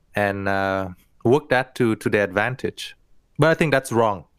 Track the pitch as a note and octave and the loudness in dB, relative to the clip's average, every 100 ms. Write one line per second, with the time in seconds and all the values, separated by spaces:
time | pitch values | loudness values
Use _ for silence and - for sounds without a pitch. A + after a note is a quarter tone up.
0 | _ - G2+ G2 G2 G2 G2 F#2+ F#2+ F2+ | _ -2 -2 -2 -2 -2 0 -2 -4 -10
1 | _ _ A2+ C#3+ D3+ B2+ C3 - A#2+ A2 | _ _ 2 2 2 -2 -2 -2 0 0
2 | A#2 G#2+ G2 F#2 A2+ B2+ - - - - | 0 0 0 0 -2 -4 -8 -8 -16 -16
3 | _ - _ - D3+ D#3+ D#3+ C3+ - A#2 | _ -20 _ 0 2 2 2 0 0 2
4 | A2+ F#2+ - | 2 0 -10